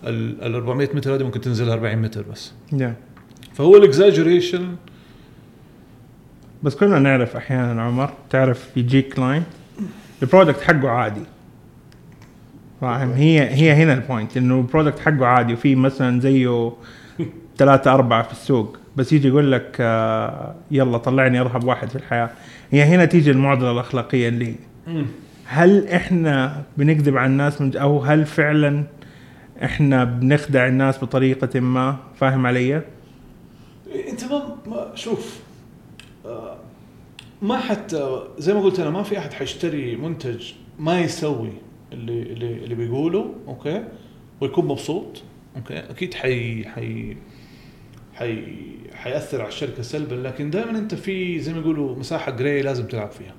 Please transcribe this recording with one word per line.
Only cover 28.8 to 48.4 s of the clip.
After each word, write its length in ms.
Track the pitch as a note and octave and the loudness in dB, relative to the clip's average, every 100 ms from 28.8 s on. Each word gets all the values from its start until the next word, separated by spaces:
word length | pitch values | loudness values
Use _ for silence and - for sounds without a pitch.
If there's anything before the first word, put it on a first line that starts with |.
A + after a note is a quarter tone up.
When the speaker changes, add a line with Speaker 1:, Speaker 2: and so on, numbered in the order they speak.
| D3 - - - - - - - | -4 -10 -20 -20 -20 -20 -20 -8
Speaker 2:
إحنا 400 | B2 - D3 C3 | -6 0 2 2
بنخدع 640 | B2 A#2+ B2+ D3 D3 C3+ B2+ | 2 0 2 2 2 0 2
الناس 360 | C3 C3+ C3 | 2 0 0
بطريقة 560 | B2 C3+ C3 C3 B2+ C3 | -2 0 0 0 -2 -2
ما؟ 380 | B2 B2+ C3 C#3 - - | 0 0 -2 -4 -12 -2
فاهم 300 | C3+ C3 B2+ | 0 2 0
علي؟ 360 | B2 B2 D3 D#3 - - - - - - - - - - - - | 0 0 -2 -6 -18 -20 -20 -20 -20 -20 -20 -20 -20 -14 -12 -10
Speaker 1:
أنت 140 | - | -10
ما، 320 | B3 C#4+ B3+ - G#3 | -6 -8 -8 -14 -12
ما، 240 | A3+ G#3+ - | -12 -12 -12
شوف، 440 | A#3 A3 - - - - - - - - - - G#2+ | -8 -6 -8 -16 -20 -20 -20 -20 -20 -20 -20 -20 -16
آه، 320 | A2+ G#2+ - - - - - - - - - | -14 -14 -18 -20 -20 -20 -20 -20 -20 -20 -8
ما 160 | G#3 C4 | -4 -4
حتى، 600 | B3+ G#3+ - D#3+ C3+ C3 - - | -4 -6 -6 -6 -6 -6 -10 -8
زي 160 | D#3 | -2
ما 80 | G#3 | 2
قلت 180 | F#3+ F3+ | 2 0
أنا، 100 | D#3+ | -4
ما 140 | F3 | -4
في 140 | G#3 G3+ | -4 -6
أحد 160 | D3 | -8
حيشتري 640 | - C3 - F3 D3+ B2+ A2+ | -10 -10 -6 -6 -6 -6 -8
منتج 560 | D3+ E3 C3 A2+ - - - - | -8 -8 -8 -10 -12 -20 -20 -8
ما 200 | D#3 F3+ | -2 0
يسوي 540 | E3 - D3+ C3 A2 G#2 - - - | -2 -4 -4 -4 -6 -12 -20 -20 -20
اللي، 280 | B2+ A#2 A#2 | -14 -8 -8
اللي، 320 | A#2+ A2+ A#2+ | -8 -10 -10
اللي 220 | A2+ A#2 A#2 | -10 -10 -8
بيقوله، 580 | A#2 B2+ D#3+ F#3 - - - | -6 -4 -2 -2 -6 -12 -16
أوكي، 360 | C3 D3 F3+ A3+ - - - - - | -12 -8 -8 -10 -18 -20 -20 -20 -10
ويكون 240 | C#3 D#3 D#3 | -6 -2 -2
مبسوط، 560 | C3+ - E3 - - - - - - | -4 -6 -8 -10 -18 -20 -20 -20 -18
أوكي. 240 | A2+ D#2 | -14 -14
أكيد 340 | - - F3+ | -14 -12 -10
حي-، 500 | - C3 B2 A#2 A2+ G#2+ | -6 -4 -4 -4 -8 -10
حي-، 500 | - A#2 A2+ A2+ G#2+ - - - - - - - - - | -12 -10 -10 -12 -14 -18 -20 -20 -20 -20 -20 -20 -20 -20
حي-، 840 | - A#2+ A2 | -12 -10 -8